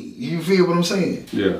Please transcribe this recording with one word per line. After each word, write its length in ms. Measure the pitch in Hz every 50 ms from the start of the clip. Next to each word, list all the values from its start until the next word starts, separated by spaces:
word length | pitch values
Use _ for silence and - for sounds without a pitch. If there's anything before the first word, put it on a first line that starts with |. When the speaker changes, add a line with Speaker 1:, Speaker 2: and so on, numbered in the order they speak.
| - - - 117
Speaker 1:
you 240 | 127 151 170 165
feel 240 | 156 175 196 185 170 165
what 100 | 170 175
I'm 60 | 175
saying? 440 | - 233 190 165 131 - - - -
Speaker 2:
Yeah. 280 | - 135 - 95 - -